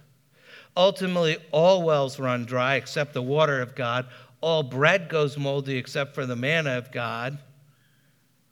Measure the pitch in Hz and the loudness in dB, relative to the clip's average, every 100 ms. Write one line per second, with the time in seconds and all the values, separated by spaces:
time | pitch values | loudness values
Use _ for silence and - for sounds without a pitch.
0 | _ _ _ _ - - - 180 190 190 | _ _ _ _ -20 -20 -6 2 2 2
1 | 185 180 165 160 - 147 180 190 160 147 | -2 0 0 0 -2 4 6 6 4 2
2 | 135 135 127 123 117 127 127 135 127 156 | 0 -2 -2 -2 -2 0 0 0 -2 -4
3 | 143 127 127 151 151 135 120 135 120 123 | -4 -4 -2 2 2 0 -4 -6 -4 -2
4 | 127 - - _ 165 160 131 127 156 190 | -4 -12 -20 _ -2 0 0 2 2 2
5 | 156 156 143 143 139 143 135 127 - 143 | 0 0 0 -2 -4 -2 -2 -4 -4 -6
6 | 139 151 127 120 139 165 147 123 117 120 | -6 -6 -6 -2 0 0 0 -4 -6 -6
7 | 117 117 127 143 - _ _ _ _ _ | -6 -4 -6 -10 -16 _ _ _ _ _
8 | _ _ _ _ _ | _ _ _ _ _